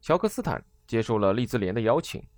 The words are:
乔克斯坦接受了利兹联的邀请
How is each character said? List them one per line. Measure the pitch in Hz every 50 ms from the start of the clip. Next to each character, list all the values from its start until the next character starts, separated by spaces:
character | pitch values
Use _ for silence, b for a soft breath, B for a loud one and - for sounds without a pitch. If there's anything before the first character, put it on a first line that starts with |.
乔 | _ - 156 180
克 | - 214
斯 | - -
坦 | 233 165 87 - - _ _ _ _
接 | _ - 113
受 | 113 - 117 107
了 | 104 98 98
利 | 113 123
兹 | 117 - 120
联 | 101 90 95
的 | 120
邀 | 113 110 120 156
请 | 170 - - 107 - - _